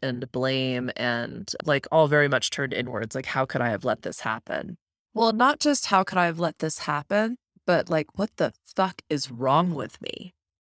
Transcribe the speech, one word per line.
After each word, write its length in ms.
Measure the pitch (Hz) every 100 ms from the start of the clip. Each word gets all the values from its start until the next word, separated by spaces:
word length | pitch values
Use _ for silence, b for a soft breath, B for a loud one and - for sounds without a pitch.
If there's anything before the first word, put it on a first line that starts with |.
and 280 | 135 123 123
blame 600 | 127 131 135 131 123 123 -
and, 560 | 123 117 117 113 101 - 156
like, 220 | 139 -
all 160 | 160 151
very 200 | 147 143
much 240 | 131 -
turned 220 | - 135
inwards. 420 | 120 123 110 113 131
Like, 100 | -
how 200 | 135 131
could 160 | 135
I 80 | 120
have 140 | 101
let 200 | 123 110
this 160 | - -
happen? 580 | 117 113 - - - 175 _ _ _
Well, 200 | 220 226
not 260 | 220 254 294
just 280 | 302 277 -
how 160 | 190
could 160 | 190 185
I 60 | 170
have 140 | 165
let 200 | 170 -
this 200 | 156 -
happen, 580 | - 147 147 202 220 247 _ _ -
but, 240 | 170 -
like, 300 | 160 151 -
what 180 | 208 -
the 160 | 139 - - -
fuck 260 | 185 - -
is 220 | 147 135
wrong 420 | 117 131 147 180
with 260 | 147 113 -
me? 320 | - - 180 _ _ _